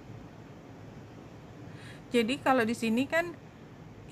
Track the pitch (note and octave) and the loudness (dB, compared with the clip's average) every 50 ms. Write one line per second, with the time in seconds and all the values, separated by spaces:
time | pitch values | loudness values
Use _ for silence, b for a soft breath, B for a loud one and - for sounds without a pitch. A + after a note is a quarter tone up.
0 | - - - - - - - - - - - - - - - - - - - - | -12 -12 -12 -12 -12 -14 -14 -14 -14 -14 -14 -14 -14 -14 -14 -14 -14 -12 -12 -12
1 | - - - - - - - - - - - - - B B B B B B B | -12 -14 -14 -14 -14 -14 -14 -14 -14 -14 -14 -12 -12 B B B B B B B
2 | - - - A#3+ A3+ G#3+ - - - - C4 B3+ A3+ A3 A#3+ - A#3 A3+ A3 A#3+ | -2 4 4 6 6 6 2 4 6 6 8 8 6 6 4 2 4 4 6 4
3 | C4+ - D#4+ E4 F4 F4 D#4+ - - - - - - - - - - - - - | 4 4 4 4 4 2 -2 -8 -12 -16 -16 -16 -16 -14 -14 -14 -14 -14 -14 -12
4 | - - | -4 0